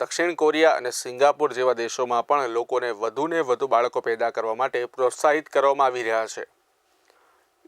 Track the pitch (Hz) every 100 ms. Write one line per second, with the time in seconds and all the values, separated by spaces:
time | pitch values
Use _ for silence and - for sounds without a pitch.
0 | 123 - 175 165 156 156 160 - 123 -
1 | 127 123 143 143 147 120 127 117 117 -
2 | 123 120 - 147 127 117 120 127 123 104
3 | 113 110 156 165 139 120 135 113 123 127
4 | 120 113 117 113 113 113 135 123 123 -
5 | 123 - 156 151 147 143 139 139 135 127
6 | 113 113 110 - - _ _ _ _ _
7 | _ _ _ _ _ _